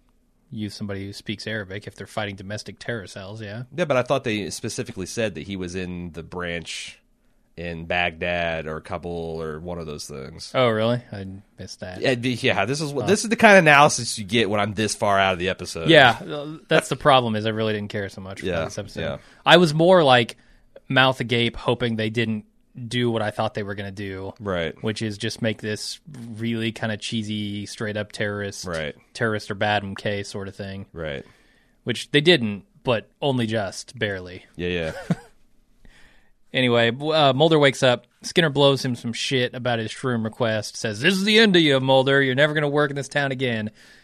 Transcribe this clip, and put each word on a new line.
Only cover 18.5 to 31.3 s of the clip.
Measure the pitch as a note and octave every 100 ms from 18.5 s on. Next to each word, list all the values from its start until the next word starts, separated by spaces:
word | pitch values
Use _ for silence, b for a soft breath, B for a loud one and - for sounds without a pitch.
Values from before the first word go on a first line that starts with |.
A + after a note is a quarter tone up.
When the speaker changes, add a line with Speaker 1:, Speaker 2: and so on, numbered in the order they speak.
Speaker 1:
about | E2+ D#2+
this | -
episode. | G2 -
Speaker 2:
yeah. | D#2+ C2+ b b -
Speaker 1:
I | E3
was | F3
more, | D#3 E3+ F#3
like, | D3 B2 A2+ - b b b - -
mouth | C3 C3 B2+
agape, | A#2 A#2+ A#2 -
hoping | - A#2 A#2+ A2
they | A2
didn't | A2+ A2+ G#2+ - _ _ - A#2
do | B2 A#2+
what | A2+
I | G#2+
thought | - A2 -
they |
were | G2+ G#2
gonna | G2
do. | F#2+ G2 F#2+ F#2+ -
Speaker 2:
Right. | G2+ F2 E2 -
Speaker 1:
Which | A2+ G#2
is | A2 G2+
just | A2+ -
make | A2+ G#2
this | G#2+ G#2+ - - - C#3 A#2 G#2+
really | A2+ A2+ A2+
kinda | A2 A2+ G#2
cheesy, | - A#2 G#2 G#2+ G#2 G2+ G2+
straight | - G#2+ G#2
up | G#2
terrorist, | - G#2 G#2 G2+ - F#2
Speaker 2:
Right. | E2 D2+ - _
Speaker 1:
terrorist | - A#2 G#2+ -
or | G2+
bad | G#2 G#2
M | G2+ G2
K | G#2+ G2+
sort | G2+ G#2 G2
of | -
thing. | G2 F#2+ F#2
Speaker 2:
Right. | E2 D#2 C2+ -